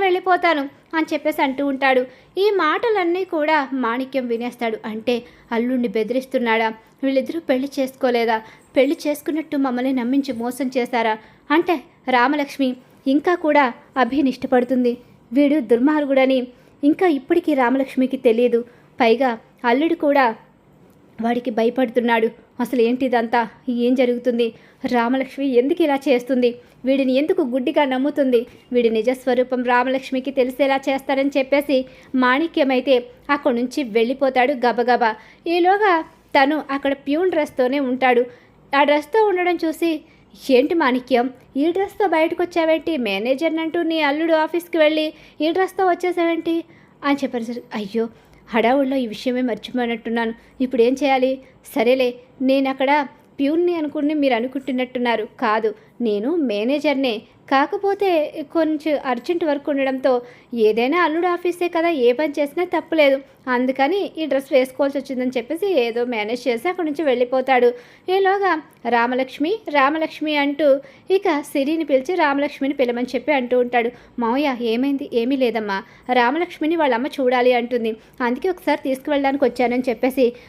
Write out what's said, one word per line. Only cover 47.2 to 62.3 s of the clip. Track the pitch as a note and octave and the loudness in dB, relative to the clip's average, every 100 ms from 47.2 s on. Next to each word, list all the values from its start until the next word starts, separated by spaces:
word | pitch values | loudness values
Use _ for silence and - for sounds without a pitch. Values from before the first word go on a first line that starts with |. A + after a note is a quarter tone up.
చెప్పేసరికి, | B3+ B3 A#3 A#3 - | -2 -6 -8 -10 -10
అయ్యో, | A3+ G3 A3+ A3+ - _ - - | -10 -6 -4 -4 -8 _ -20 -4
హడావుడిలో | A3 A3 C#4 C4 C4+ | 2 4 2 2 0
ఈ | A#3 | -4
విషయమే | - C4 B3 | -4 -4 -2
మర్చిపోయినట్టున్నాను. | B3 G#3+ - B3 A#3 A3+ A#3 A#3 A3+ A3+ - - | -2 -4 -6 -4 -4 -4 -4 -2 -2 -6 -16 -6
ఇప్పుడేం | B3+ B3+ A#3 | -2 2 2
చేయాలి? | C4+ C#4+ C4 C4 C4 - _ - | 2 0 2 0 -2 -10 _ -8
సరేలే, | C#4+ A#3 C4 B3 A#3+ - - | 0 2 2 0 -2 -18 -4
నేనక్కడ | C4 C4+ C4+ C4+ C4+ D4 C#4 - _ | 0 2 0 0 2 2 0 -10 _
ప్యూన్ని | - C#4 E4+ F4 | -2 0 2 0
అనుకుని | E4+ D4+ D4+ C#4+ | 0 -4 -2 -2
మీరు | D#4 C#4 | 0 2
అనుకుంటున్నట్టున్నారు. | A3+ B3+ C4+ C#4 B3+ B3+ B3+ A#3+ A3+ A3 - | 0 -2 -6 -4 -4 -4 -2 -2 -2 -4 -4
కాదు, | A#3 A3 G#3+ G#3+ - - | 0 0 0 -4 -18 -4
నేను | A#3 G#3 A#3+ F4 | -2 0 0 0
మేనేజర్నే. | B3+ G3+ A#3 D4 D4+ C4+ C4+ A3 - _ - | 0 -2 0 0 0 0 -2 -4 -10 _ -2
కాకపోతే | C4+ D4+ G4+ G4 G4 G4 E4 D4+ E4 D4 | 0 0 -2 -2 0 2 2 0 -6 -4
కొంచెం | E4+ D#4 D4+ D#4+ C#4 | -2 0 -2 -2 -2
అర్జెంట్ | C4 A#3+ C#4+ F4 | -2 -4 -2 -2
వర్క్ | D#4+ C#4+ D4+ | 0 -2 -2
ఉండడంతో, | C#4 C4 C4 C4 B3 B3 - - A#3 | -2 -2 0 0 0 -2 -20 -10 2
ఏదైనా | G#3+ G#3+ B3+ F4 | 2 4 2 2
అల్లుడు | E4 D#4+ F4+ | 0 0 0
ఆఫీసే | F4 F4+ F4 F4 | 0 -4 -2 -2
కదా, | E4+ E4+ D4+ A#3+ | 0 0 2 2
ఏ | |
పని | B3 D4+ | 2 -2